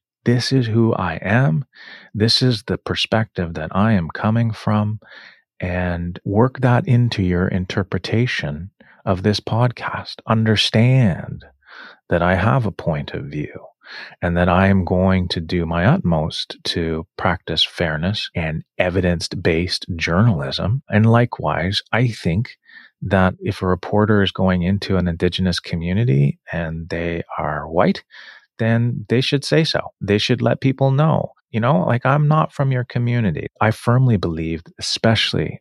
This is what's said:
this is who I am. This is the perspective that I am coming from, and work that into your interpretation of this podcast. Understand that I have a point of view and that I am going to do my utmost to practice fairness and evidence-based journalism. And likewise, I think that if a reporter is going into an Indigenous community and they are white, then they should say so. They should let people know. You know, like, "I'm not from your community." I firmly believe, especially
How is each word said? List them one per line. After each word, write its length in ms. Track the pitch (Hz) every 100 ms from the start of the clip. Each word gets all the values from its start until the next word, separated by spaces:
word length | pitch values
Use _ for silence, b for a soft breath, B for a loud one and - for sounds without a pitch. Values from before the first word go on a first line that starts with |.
| _ _
this 300 | - 123 -
is 120 | 135 113
who 260 | 113 113
I 220 | - 90 80
am. 500 | 92 117 147 156 - B B B B
This 280 | 104 113 -
is 220 | 127 110
the 140 | - 90
perspective 800 | - 87 - 110 110 - 85 85
that 200 | 78 95
I 160 | 110
am 160 | 101 82
coming 440 | - 107 117 113
from, 480 | 107 - 107 107 107 B B B B B -
and 600 | 92 90 90 85 85 92 -
work 340 | 98 127 -
that 280 | 127 123 -
into 360 | 120 120 -
your 240 | 90 87 92
interpretation 1200 | 92 92 - 92 95 - 110 123 - 76 76 92 _ b b -
of 180 | 92
this 160 | 104 101
podcast. 760 | - 110 123 - - - - - -
Understand 1160 | 113 110 104 - 110 123 131 110 76 - - - _ B B B B -
that 120 | 87
I 140 | 87 92
have 300 | 107 131 104
a 60 |
point 420 | - 85 76 67
of 120 | - 143
view 400 | 76 73 - - _ B B B B
and 140 | 87 87
that 140 | 90
I 180 | 90 95
am 160 | 98
going 440 | 85 92 95 92 90
to 120 | 90
do 240 | 82 90 82
my 200 | 85 95
utmost 720 | 185 85 80 76 - - - -
to 400 | 87 82 80 - -
practice 460 | 92 85 - 78
fairness 640 | - - 82 76 87 107 - 87
and 280 | 80 80 - -
evidence-based 1080 | 90 92 90 85 - 104 92 82 90 - - 85
journalism. 880 | 80 85 117 80 67 85 92 135 -
And 160 | 104 110
likewise, 760 | 117 120 - 78 80 90 101 -
I 160 | 110 123
think 500 | 104 85 92 123 - B B B B
that 340 | 92 95 92 -
if 220 | - -
a 60 | 95
reporter 540 | 90 - 104 107 104
is 100 | 95
going 320 | - 95 90
into 340 | 87 98 - 92
an 100 | 87
Indigenous 520 | 82 90 - 92 82
community 800 | - 85 85 98 123 135 69 - -
and 380 | 85 80 80 82
they 340 | 85 85 85 - -
are 320 | 78 73 76
white, 340 | 85 98 - _ B B B B -
then 460 | 113 117 120 127 -
they 120 | 117
should 220 | - 143
say 200 | - 151
so. 160 | 160 - - -
They 160 | 101 104
should 240 | - 117
let 200 | 120 -
people 300 | 135 127 135
know. 420 | 135 160 135 - _ _
You 80 | 113
know, 220 | 120 175
like, 220 | - 120
"I'm 240 | 131 147 147
not 240 | 156 156
from 200 | - 135
your 120 | 127
community." 640 | 120 123 120 120 104 78 - -
I 80 | 107
firmly 480 | - - 123 127 104
believe, 460 | 87 82 80 82 - -
especially 800 | - - 113 107 - 90 78 -